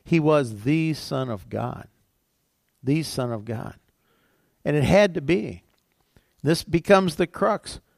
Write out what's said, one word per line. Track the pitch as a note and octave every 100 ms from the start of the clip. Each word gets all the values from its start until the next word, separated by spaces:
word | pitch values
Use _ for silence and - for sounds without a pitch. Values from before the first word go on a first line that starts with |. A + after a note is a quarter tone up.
He | - E3+
was | D3+ D3+ B2+ G#2+
the | A2+ D#3+ D#3+
Son | D3+ - C3+ C3
of | G#2 -
God. | G#2 A#2 - - _ _ _ _ _ _ _ _ _
The | B2 D3+
Son | D#3 - B2
of | A2+
God. | A2 A2 - - _ _ _ _ _ _ _ _
And | - D3
it |
had | B2 F#3 G#3
to | D#3+
be. | C3+ F3+ F#3+ F#2 - _ _ _ _ _ _ _
This | C#3 D#3+
becomes | - E3 D#3+ G3 F#3
the | - F3+
crux | - G3+ G3+ - - -